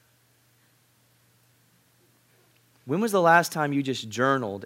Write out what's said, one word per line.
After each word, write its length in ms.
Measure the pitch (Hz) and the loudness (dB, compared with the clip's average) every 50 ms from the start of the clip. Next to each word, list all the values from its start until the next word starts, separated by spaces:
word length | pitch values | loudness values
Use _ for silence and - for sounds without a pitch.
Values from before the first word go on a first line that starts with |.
| _ _ _ _ _ _ _ _ _ _ _ _ _ _ _ _ _ _ _ _ _ _ _ _ _ _ _ _ _ _ _ _ _ _ _ _ _ _ _ _ _ _ _ _ _ _ _ _ _ _ _ _ _ _ _ _ _ | _ _ _ _ _ _ _ _ _ _ _ _ _ _ _ _ _ _ _ _ _ _ _ _ _ _ _ _ _ _ _ _ _ _ _ _ _ _ _ _ _ _ _ _ _ _ _ _ _ _ _ _ _ _ _ _ _
When 160 | 127 143 190 | -6 -4 -2
was 100 | 233 226 | -2 0
the 100 | 202 190 | 0 2
last 300 | 170 165 165 175 165 - | 4 6 6 6 4 2
time 220 | - 165 151 143 143 | -2 -4 -4 -2 -2
you 100 | 139 139 | -2 -2
just 260 | 131 123 113 117 110 | -2 -4 -6 -8 -10
journaled 560 | 104 113 127 135 139 131 120 101 98 101 - | -4 0 0 2 2 0 -2 -6 -8 -10 -12